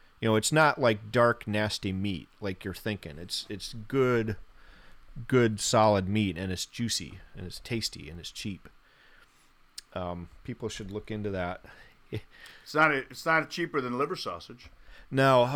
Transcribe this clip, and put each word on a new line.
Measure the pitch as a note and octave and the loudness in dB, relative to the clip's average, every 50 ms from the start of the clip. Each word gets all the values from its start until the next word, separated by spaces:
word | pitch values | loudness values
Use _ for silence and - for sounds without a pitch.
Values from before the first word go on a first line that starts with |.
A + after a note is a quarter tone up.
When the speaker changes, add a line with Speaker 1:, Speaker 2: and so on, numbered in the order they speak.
| _ - _ - | _ -20 _ -4
Speaker 1:
You | - A2+ | 0 2
know, | A2 | 2
it's | A2 G#2+ - D3+ | 2 2 2 4
not, | D#3 D#3+ D3 C3+ - | 6 6 6 4 4
like, | C#3 A#2+ A2+ G2+ A2 G#2+ - | 4 2 2 2 -2 -2 4
dark, | B2+ A#2+ A#2+ A#2 - - | 6 6 6 4 2 -2
nasty | - G#2 G#2+ G#2+ G#2+ - - - G2+ F#2+ | -2 0 0 0 0 -2 -4 -4 -4 -4
meat | F#2+ G2 G#2 F#2+ D#2+ - - _ - | -2 -2 -2 -4 -4 -8 -12 _ -8
like | G#2+ G2 F#2+ - - | -6 -6 -6 -6 -6
you're | G2 F#2 | -8 -8
thinking. | - - A2+ G#2 F#2 - E2 D2 D2 | -6 -6 -6 -6 -6 -8 -12 -14 -12
It's, | F2 - - - - - | -12 -8 -8 -8 -8 -8
it's | G#2+ F#2 - - - A2+ G#2+ | -12 -12 -10 -12 -12 -12 -10
good, | A2+ - C3+ C3 B2+ B2 A#2 A2+ A2 G#2 - - - - - - - - - - - - - - - - - A#2 - | -2 2 2 4 4 4 4 2 0 -4 -6 -8 -18 -20 -20 -20 -20 -20 -20 -20 -20 -20 -20 -20 -18 -16 -12 -4 2
good, | C3+ B2+ A#2+ A2+ A2 G2 | 4 6 6 4 2 0
solid | - - - A#2 G#2+ G#2+ G#2 G2 F#2 F#2 | -2 2 4 6 8 8 6 6 4 2
meat, | G2+ G#2+ G#2+ F#2+ E2 | 2 2 2 2 0
and | E2 F#2+ F#2+ | -2 -4 -4
it's | F#2 F2 - | -4 -6 -6
juicy, | - - - A#2 A2+ - - F2 - - F#2 - - - | -8 -6 -4 -4 -2 -2 -4 -6 -8 -14 -16 -18 -18 -16
and | - F#2+ | -14 -12
it's | F2 - - | -12 -12 -12
tasty, | - - B2 A#2 G#2+ - - - - - | -10 -6 -6 -4 -4 -6 -8 -8 -14 -14
and | D#2+ F2 | -14 -14
it's | E2 - - | -14 -14 -12
cheap. | - - A2 G2 - - - - - _ _ _ _ _ _ - - - _ _ _ _ _ _ _ _ _ - - - _ - | -10 -8 -8 -10 -10 -12 -20 -20 -20 _ _ _ _ _ _ -20 -20 -20 _ _ _ _ _ _ _ _ _ -20 -20 -18 _ -10
Um, | F#2 F2+ F2 F2 F2 F2 - - - - | -8 -6 -6 -6 -8 -10 -12 -16 -18 -12
people | - B2 - - G#2+ | -12 -10 -8 -8 -8
should | - - G#2+ F#2 | -8 -8 -10 -8
look | G2 G#2+ - - | -10 -10 -8 -8
into | A2 G#2+ G#2 G#2 | -8 -6 -6 -4
that. | G2 F#2 F2+ F2 F#2 - - - - - - - - _ _ - | -4 -4 -4 -4 -6 -8 -12 -20 -20 -20 -20 -20 -20 _ _ -10
<laughs> | - A2 - - - - - - - - - | -10 -10 -10 -10 -20 -20 -20 -20 -20 -20 -14
Speaker 2:
It's | - - | -6 0
not | D3+ D#3 D#3 C#3+ | 2 4 4 4
a, | C3+ B2+ - | 0 -2 -6
it's | B2 - - | -12 -8 -2
not | E3 D#3+ D#3+ D3+ - | 2 2 2 0 -2
cheaper | - - E3+ D#3+ - D3 | -4 -6 -6 -2 -2 -4
than | B2+ B2 B2 B2 | -2 -2 -2 -2
liver | C#3+ D#3 F#3 | -2 -2 -4
sausage. | - - - F2+ E2 - - A#2+ A#2+ - - - - - - - - - - | -6 -8 -8 -10 -10 -12 -16 -20 -20 -20 -20 -20 -20 -20 -20 -20 -20 -12 -4
Speaker 1:
No, | - C3 C3+ C3+ C3+ B2 A#2+ B2 C3+ | 2 4 6 6 8 6 6 4 2